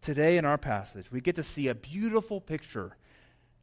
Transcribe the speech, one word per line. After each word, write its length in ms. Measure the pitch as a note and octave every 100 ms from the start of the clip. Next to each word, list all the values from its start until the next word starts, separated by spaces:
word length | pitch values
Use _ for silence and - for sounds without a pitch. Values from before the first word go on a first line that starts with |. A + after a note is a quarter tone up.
Today 360 | - C#3+ D#3 F3
in 60 |
our 140 | D3+ D3
passage, 540 | C#3+ G#2 G2 G2+ F#2
we 80 | B2+
get 160 | B2+ F3
to 80 |
see 240 | D3 - C3+
a 60 |
beautiful 680 | A2+ B2+ E3+ A3 A3 A3 G3+
picture 560 | - D#3 - - F#2 - _ _ _ _ _ _